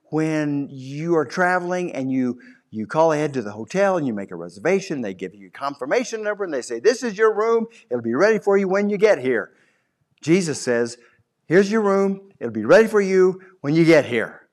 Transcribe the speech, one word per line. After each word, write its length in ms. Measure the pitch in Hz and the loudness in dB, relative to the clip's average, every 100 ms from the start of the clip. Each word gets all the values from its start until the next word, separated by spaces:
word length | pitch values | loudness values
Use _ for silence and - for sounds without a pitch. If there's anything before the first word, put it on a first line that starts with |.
| - | -6
when 580 | 151 156 156 147 143 143 | -2 0 0 -2 -4 -6
you 460 | 139 131 143 170 160 | -12 -12 -8 0 0
are 80 | |
traveling 680 | 135 185 180 180 175 180 175 | 0 0 0 0 -2 -4 -4
and 200 | 135 131 | -6 -4
you, 280 | 131 127 120 - _ _ | -2 -2 -6 -14 _ _
you 160 | 110 104 | -12 -4
call 260 | 156 165 | 0 2
ahead 200 | 151 151 | 2 -2
to 100 | 131 | -4
the 100 | 104 | -8
hotel 440 | 104 113 185 196 180 | -10 -8 0 0 0
and 100 | 135 | -2
you 60 | |
make 180 | 101 98 | -4 -8
a 60 | 87 | -12
reservation, 640 | 85 98 143 196 190 147 | -12 -6 -2 -2 -2 -8
they 140 | 104 | -8
give 200 | 92 92 | -8 -12
you 140 | 104 95 | -12 -20
a 20 | |
confirmation 720 | - 139 139 135 226 240 220 | -8 -8 -6 -2 -2 -2 -8
number 220 | 208 202 | -8 -6
and 80 | 190 | -6
they 100 | 135 | -6
say, 160 | - 117 | -6 0
"This 240 | 185 254 | 0 2
is 140 | 247 196 | -4 2
your 180 | 220 | 2
room. 320 | 202 226 226 226 - - | 2 0 0 -2 -12 -8
It'll 140 | 123 | -6
be 120 | 113 | -2
ready 240 | 127 208 214 | 2 2 2
for 200 | 202 196 | 2 2
you 100 | 190 | 2
when 220 | 196 208 | 0 0
you 80 | 202 | 2
get 200 | 214 156 | 2 4
here." 340 | 127 113 85 _ _ _ _ _ _ _ | 2 -2 -2 _ _ _ _ _ _ _
Jesus 400 | 143 185 165 127 | 0 2 2 -4
says, 380 | 127 120 120 - _ _ _ _ - | 0 0 0 -6 _ _ _ _ 0
"Here's 260 | 175 202 | 2 2
your 80 | 220 | 0
room. 500 | 202 196 196 196 - - | 0 2 0 -4 -12 -12
It'll 140 | 120 | -8
be 120 | 110 | -4
ready 220 | 110 196 226 | 4 4 6
for 140 | 214 | 2
you 420 | 190 190 185 185 - _ | 2 4 2 0 -16 _
when 140 | 143 | -2
you 100 | 160 | 2
get 220 | 165 156 117 | 6 6 4
here. 420 | 117 82 - _ | -4 -4 -10 _